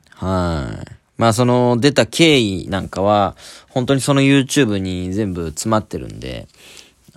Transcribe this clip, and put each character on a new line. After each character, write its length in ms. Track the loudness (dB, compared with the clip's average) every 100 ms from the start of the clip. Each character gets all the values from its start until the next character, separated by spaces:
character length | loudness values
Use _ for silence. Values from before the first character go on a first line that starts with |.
| _
は 720 | -10 -4 -2 0 -2 -6 -10
い。 100 | -14 -18 _ 0
ま 100 | 0
あ、 40 |
そ 100 | 2
の 320 | 2 4 2 2
出 140 | 2
た 140 | 2 0
経 320 | 4 4 4
緯 320 | 2 -4 -4
な 100 | -6
ん 80 | -6
か 140 | -2
は、 340 | 2 2 2 -4 -20 -20 _
本 160 | -4
当 100 | 0
に 60 | 0
そ 140 | 2
の 80 | 2
YouTube 560 | 4 4 2 0 0 0
に 340 | -2 -4 -4
全 220 | -4 -4
部 140 | -4 -6
詰 220 | -6 -2
ま 80 | -2
っ 60 |
て 140 | -2 -10
る 100 | -12
ん 100 | -12
で、 300 | -12 -12 -14 _ -20 -20 -20 _ _